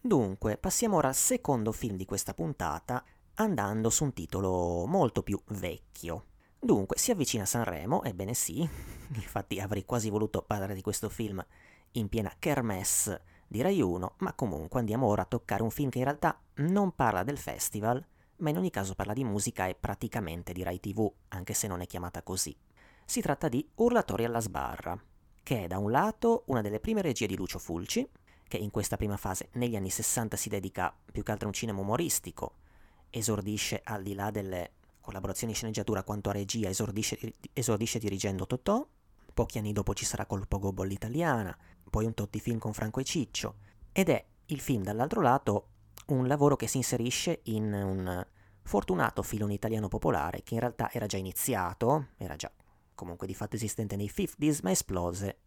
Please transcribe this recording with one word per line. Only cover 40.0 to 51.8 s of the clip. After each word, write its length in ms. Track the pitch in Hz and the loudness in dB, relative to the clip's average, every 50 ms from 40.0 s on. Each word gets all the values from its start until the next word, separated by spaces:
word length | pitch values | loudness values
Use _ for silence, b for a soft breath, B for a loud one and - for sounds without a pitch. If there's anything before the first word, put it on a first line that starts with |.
| - | -2
sarà 200 | - - 110 104 | -2 -2 -2 -2
Colpo 340 | - - 98 98 - - 98 | -2 -2 -2 0 -2 -2 0
Gobbo 240 | 98 98 95 95 95 | 0 -2 0 0 0
all'italiana, 760 | 98 98 98 - 110 120 151 175 165 135 117 104 92 - - B B B B - - | -2 -2 -2 -4 -2 0 2 4 4 4 2 2 -2 -6 -10 B B B B -14 -2
poi 160 | - 110 110 | 0 2 2
un 80 | 113 110 | 2 0
tot 160 | - 104 101 | -2 -4 -4
di 100 | - 107 | -4 -4
film 180 | - - 117 113 | -2 -2 -2 0
con 140 | - 113 | -2 -4
Franco 300 | 107 - - 110 110 - | -2 -2 -4 -2 -2 -2
e 20 | 135 | -2
Ciccio, 520 | - - - 120 - - - - 107 107 b b b b b - - | 0 0 0 0 0 -2 -4 -4 -4 -6 b b b b b -20 -2
ed 160 | - - 190 170 | 2 2 4 4
è 180 | 139 110 - _ - _ _ | 4 2 2 _ -20 _ _
il 160 | - 156 135 | -8 -8 -6
film, 200 | - - 139 110 | 0 0 0 0
dall'altro 380 | 92 98 104 110 127 151 - 233 | 2 0 0 0 2 2 2 4
lato, 520 | 175 123 123 139 - - 101 104 - - - - - - - - - | 6 6 6 6 4 2 2 2 0 -4 -20 -20 -20 -20 -20 -20 -4
un 200 | - 147 131 127 | 0 2 2 4
lavoro 300 | 127 143 147 143 147 143 | 2 4 6 6 6 6
che 120 | - - 113 | 4 2 -2
si 100 | - 135 | 0 0
inserisce 640 | 120 - - 117 113 120 - - - 180 165 - - | 0 2 0 2 2 0 0 0 0 0 -2 -2 -2
in 300 | - 110 107 107 107 104 | -2 -2 0 0 0 0
un 520 | 101 101 98 95 95 92 90 90 90 92 - b b b b b b | 0 0 0 0 0 -2 -2 -2 -4 -4 -6 b b b b b b
fortunato 600 | b - - 208 - - 185 175 135 113 - - 101 | b 0 0 0 2 2 2 2 2 2 2 -2 -4
filone 320 | - - 110 107 101 101 | -2 -2 -2 -2 -2 -2
italiano 340 | 101 - 110 113 110 107 95 | 0 0 0 0 0 0 0
popolare 540 | - 107 - 143 123 85 71 82 92 98 - | -2 0 2 2 2 4 2 -2 -4 -6 -8
che 100 | - 117 | -4 -2
in 80 | 113 | -2
realtà 280 | 117 123 117 - 117 110 - | -2 -2 -2 -2 -4 -2 -2
era 120 | 123 107 | -4 -4
già 120 | 104 - 98 | -2 -2 -4
iniziato, 920 | 95 95 87 - - - 123 101 92 87 90 - | -4 -4 -4 -4 -2 0 0 0 0 -2 -2 0